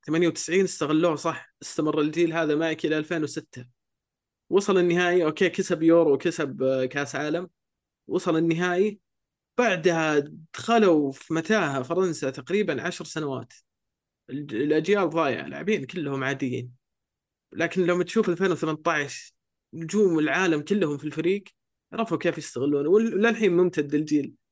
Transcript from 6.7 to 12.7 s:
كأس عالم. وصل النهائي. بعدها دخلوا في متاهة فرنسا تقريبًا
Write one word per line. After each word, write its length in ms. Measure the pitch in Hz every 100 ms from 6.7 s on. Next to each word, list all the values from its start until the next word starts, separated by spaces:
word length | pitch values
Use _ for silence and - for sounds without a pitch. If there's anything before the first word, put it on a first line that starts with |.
| 131 127
كأس 300 | 143 139 156
عالم. 340 | 151 170 180 _ _ _ _ _ -
وصل 300 | 180 175 160
النهائي. 600 | 165 165 180 180 214 208 _ _ _ _ _ -
بعدها 680 | 240 180 175 165 160 147 147 - -
دخلوا 580 | - - 233 196 156 139
في 220 | 131 -
متاهة 500 | 160 165 214 156 139
فرنسا 460 | 123 170 185 156 135
تقريبًا 520 | 131 127 196 185